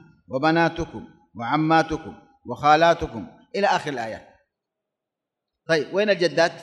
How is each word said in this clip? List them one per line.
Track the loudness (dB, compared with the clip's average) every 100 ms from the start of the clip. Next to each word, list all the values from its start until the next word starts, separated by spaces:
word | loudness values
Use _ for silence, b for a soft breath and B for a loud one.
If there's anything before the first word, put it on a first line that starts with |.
| -20 _ _
وبناتكم | -2 0 2 0 -2 -10 -12 -18 -20 _
وعماتكم | -12 -4 0 2 2 2 -4 -10 -18 _ _ -14
وخالاتكم"، | -2 4 6 6 2 -4 -10 -14 -18 _ -2
إلى | 0
آخر | 0 -2
الآيات. | -8 -8 -12 -16 _ _ _ _ _ _ _ _ _ _ _ _ _ -2
طيب، | -2 0
وين | 0 0
الجدات؟ | 2 0 2 0 0